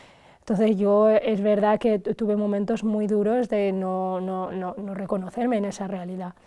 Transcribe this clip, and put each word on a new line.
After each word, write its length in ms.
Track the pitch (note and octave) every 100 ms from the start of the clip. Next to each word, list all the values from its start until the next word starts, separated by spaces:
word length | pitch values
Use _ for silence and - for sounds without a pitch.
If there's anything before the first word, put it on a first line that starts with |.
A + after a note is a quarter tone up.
| - - - _
Entonces 380 | - G3 A3 G3
yo, 300 | G3+ G#3 G#3+
es 300 | G#3+ A#3 G3+
verdad 360 | G#3 G#3 G#3 G#3+
que 200 | A3+ G#3+
tu-, 160 | G3+
tuve 220 | - G#3+ G#3
momentos 460 | G#3 G3+ G3+ A3+
muy 220 | A3 G#3+ G#3
duros 420 | G#3 G#3 B3 A#3
de 240 | G#3+ G3+
no, 480 | F#3+ F#3 F#3 F#3 F#3
no, 300 | F#3 F#3 F#3
no, 220 | F#3 F3+ F3+
no 160 | G3
reconocerme 640 | G3 F#3+ G3+ F#3 - B3 A3
en 60 | G3+
esa 200 | - F#3+
realidad. 480 | F#3+ F3 F#3 F3+ -